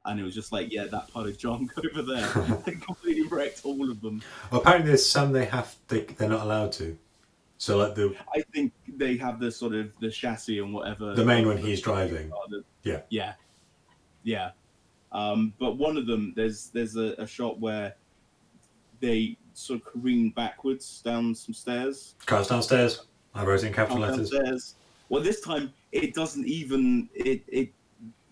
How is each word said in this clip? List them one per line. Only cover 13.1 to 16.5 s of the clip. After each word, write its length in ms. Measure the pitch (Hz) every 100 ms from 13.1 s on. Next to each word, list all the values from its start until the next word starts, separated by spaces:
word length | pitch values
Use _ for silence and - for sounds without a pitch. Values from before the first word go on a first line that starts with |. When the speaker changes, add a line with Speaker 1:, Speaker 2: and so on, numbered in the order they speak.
| 104 - - _ _ _ _ _ _ _ _
Speaker 1:
Yeah. 300 | 113 101 92 - _ _ _ _ -
Um, 420 | 104 104 107 110 -
but 160 | 123 127
one 200 | 151 151
of 80 | 117
them, 280 | 110 98 110
there's, 340 | 110